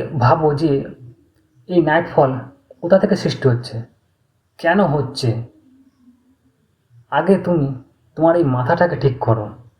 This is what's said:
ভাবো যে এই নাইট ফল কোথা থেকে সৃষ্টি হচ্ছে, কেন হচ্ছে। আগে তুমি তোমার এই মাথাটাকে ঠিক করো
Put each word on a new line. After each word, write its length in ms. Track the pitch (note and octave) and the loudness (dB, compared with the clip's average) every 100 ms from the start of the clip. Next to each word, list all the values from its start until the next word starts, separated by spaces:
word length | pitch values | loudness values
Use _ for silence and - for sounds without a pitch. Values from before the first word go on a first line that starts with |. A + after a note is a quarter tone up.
| A#2+ C3+ | -2 0
ভাবো 300 | A#2+ D3+ D3+ | 2 2 2
যে 180 | C#3 D#3+ C#3 - - - - _ _ _ _ - | 0 0 -2 -4 -16 -20 -20 _ _ _ _ -4
এই 100 | F3 | 0
নাইট 260 | D3+ D#3+ - | 2 2 0
ফল 200 | - C3+ B2+ - - _ - | 2 2 0 -10 -20 _ -8
কোথা 180 | F3 F#3+ | 2 2
থেকে 160 | G3 G3+ | 2 -2
সৃষ্টি 300 | D#3 - C3+ | -4 0 0
হচ্ছে, 280 | A#2 - A#2 A#2+ _ _ _ _ _ _ _ | 0 -4 -12 -14 _ _ _ _ _ _ _
কেন 200 | E3+ F#3+ F3 | 0 2 2
হচ্ছে। 440 | D3 B2 - A#2+ - - _ _ _ _ _ _ _ _ _ _ _ _ _ _ _ - | 0 -4 -4 -4 -4 -6 _ _ _ _ _ _ _ _ _ _ _ _ _ _ _ -6
আগে 240 | C#3+ E3+ G3 | -2 2 0
তুমি 240 | F3+ E3+ C#3 B2+ - _ _ - | 2 -2 -2 -6 -16 _ _ -2
তোমার 160 | D#3+ F3 | 2 2
এই 100 | C#3+ | 2
মাথাটাকে 480 | B2+ B2 E3+ F3 D#3 | 0 0 0 0 0
ঠিক 180 | C#3 - | -2 0
করো 260 | - A2 G#2 - - | -2 -2 -2 -14 -20